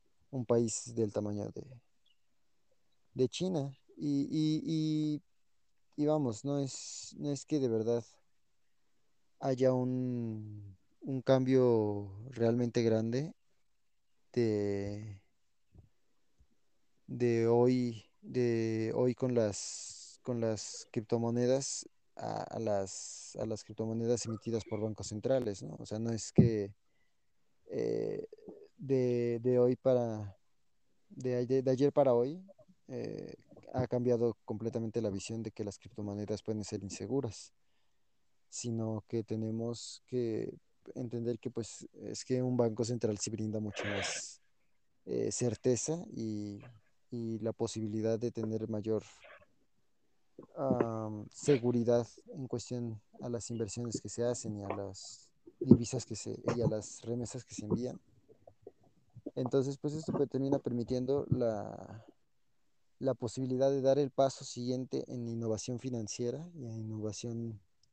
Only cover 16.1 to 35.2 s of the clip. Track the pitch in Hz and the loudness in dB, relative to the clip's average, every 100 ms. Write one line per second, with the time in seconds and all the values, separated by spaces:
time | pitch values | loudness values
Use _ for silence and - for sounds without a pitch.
16.1 | _ _ _ _ _ _ _ _ _ - | _ _ _ _ _ _ _ _ _ -10
17.1 | 127 120 117 113 120 123 127 123 113 - | 0 2 4 6 6 6 4 0 -4 -14
18.1 | _ - 127 120 113 113 110 110 113 127 | _ -6 0 2 2 2 0 0 2 2
19.1 | 120 127 120 107 98 - - - - - | 2 0 2 2 0 -8 -10 -12 -14 -18
20.1 | - - 120 113 107 - - - - 110 | -14 -6 -2 0 -2 -6 -12 -8 -6 0
21.1 | 120 117 120 123 131 139 - - _ _ | 0 2 2 4 2 0 -8 -10 _ _
22.1 | - 113 110 - - 110 101 95 - - | -10 -6 -4 -4 -4 0 0 -2 -6 -12
23.1 | - - 98 110 107 - 107 110 113 117 | -14 -12 -6 -4 -4 -8 -6 -4 0 2
24.1 | 120 117 110 - 113 - 107 110 104 101 | 2 0 -6 -2 -4 -2 -4 -2 -4 -6
25.1 | 107 120 131 113 98 139 - 113 107 117 | -4 0 2 0 -4 -8 -12 -8 -4 -2
26.1 | 113 - - 120 110 101 - _ _ _ | -4 0 6 6 6 -2 -8 _ _ _
27.1 | _ _ _ _ _ - - 57 57 53 | _ _ _ _ _ -10 -4 0 0 -2
28.1 | 50 - - - - - - 143 135 123 | -4 -8 -14 -18 -18 -20 -12 0 2 4
29.1 | 120 120 117 120 123 123 127 131 123 120 | 2 2 0 4 6 6 4 4 4 4
30.1 | 107 104 - _ _ _ _ _ _ _ | -2 -8 -12 _ _ _ _ _ _ _
31.1 | - 127 123 123 135 131 127 143 147 135 | -6 -2 0 2 4 4 6 6 6 6
32.1 | 120 127 175 190 - - - - 123 110 | 6 4 -2 -12 -20 -20 -20 -12 -8 -6
33.1 | 104 - - - - - 127 123 123 120 | -8 -10 -14 -20 -20 -8 -2 0 2 4
34.1 | 120 120 110 - 107 113 117 113 113 107 | 4 4 0 -6 -4 -2 -2 -2 0 0
35.1 | 95 | -2